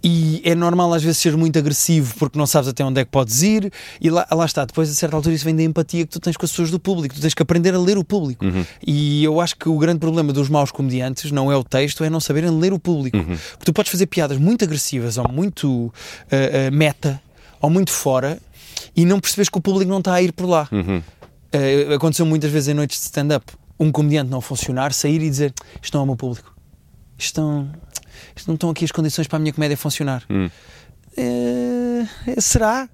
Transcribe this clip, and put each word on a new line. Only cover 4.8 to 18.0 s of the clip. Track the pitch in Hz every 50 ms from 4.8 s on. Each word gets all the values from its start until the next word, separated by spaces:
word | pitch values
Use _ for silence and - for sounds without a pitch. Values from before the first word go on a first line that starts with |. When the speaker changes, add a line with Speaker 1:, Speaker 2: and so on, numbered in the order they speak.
| 160
Speaker 1:
a | 151 147
certa | - - 156 151
altura | 156 147 165 165
isso | 151 139
vem | 160 160
da | 160 160
empatia | 160 156 170 160 - - 170 165
que | 160
tu | - 170
tens | - 175 160
com | - -
as | 165
pessoas | - - 170 160
do | 170 180
público. | - 190 196 170 156 135 127
Tu | 147
tens | 143 160 147
que | -
aprender | 160 - 165 170 170 185 185
a | 185
ler | 180 180 208
o | 196 170
público. | - 202 202 165 139 123 - 98
Speaker 2:
Uhum. | 98 90 92 87 - - - -
Speaker 1:
E | - 147 147 147 147 147 147 151
eu | 156 156 165
acho | 170 165 -
que | _ -
o | 165 160 151
grande | 151 160 170
problema | 160 156 160 160 170 156 143
dos | 139 139 143
maus | 135 151 147 139 135
comediantes | - - 139 131 123 127 127 131 131 - - 151
não | 143 139 135 139
é | 143
o | 135 123
texto, | - - 131 139 147 143 - 160
é | 156
não | 160 160
saberem | 151 - 143 151 165 175
ler | 165 156 165 190
o | 202
público. | 175 - 180 170 147 135 127 117
Speaker 2:
Uhum. | 104 85 82 90 80 - - -
Speaker 1:
Porque | - -
tu | 180 151
podes | - 202 -
fazer | - 175 196
piadas | - - 185 160 139 139
muito | 135 143 185 233 233 214
agressivas | 165 151 139 - - - 131 117 120 110
ou | 127 120
muito, | 117 127 143 185 208 - - - 143 131 120 117 117 - - - - - - - -
eh, | - 135 135 - - 139 135
eh, | 131
meta | 139 147 160 147 135 _ - 151 139 139 _ - _ - - - - -
ou | - 151
muito | 165 190 190 -
fora | - -